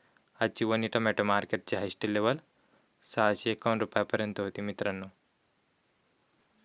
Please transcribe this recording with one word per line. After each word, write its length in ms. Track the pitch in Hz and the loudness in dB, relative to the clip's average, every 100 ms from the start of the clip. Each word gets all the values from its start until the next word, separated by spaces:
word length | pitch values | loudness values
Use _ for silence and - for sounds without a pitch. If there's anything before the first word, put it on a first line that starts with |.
| _ _ _ _ | _ _ _ _
आजची 260 | 117 - 110 | -2 0 0
वणी 220 | 113 110 | 0 0
टोमॅटो 360 | 117 113 104 | 2 2 2
मार्केटची 520 | 104 101 - 92 - 98 | 2 2 2 -4 -2 -4
हायेस्ट 300 | 98 - 107 | -4 -4 -2
लेवल 320 | 104 110 151 - _ _ _ _ _ - | 2 2 0 -6 _ _ _ _ _ -8
सहाशे 460 | - 107 101 117 | 2 2 2 0
एकावन्न 300 | 107 117 110 | -2 0 0
रुपयापर्यंत 580 | 107 107 101 107 104 101 | 0 0 0 -2 -2 -4
होती 220 | 98 - | -6 -4
मित्रांनो. 440 | 104 95 101 95 95 - _ _ _ _ _ _ _ _ _ _ _ _ _ 214 | -8 -4 -4 -4 -8 -16 _ _ _ _ _ _ _ _ _ _ _ _ _ _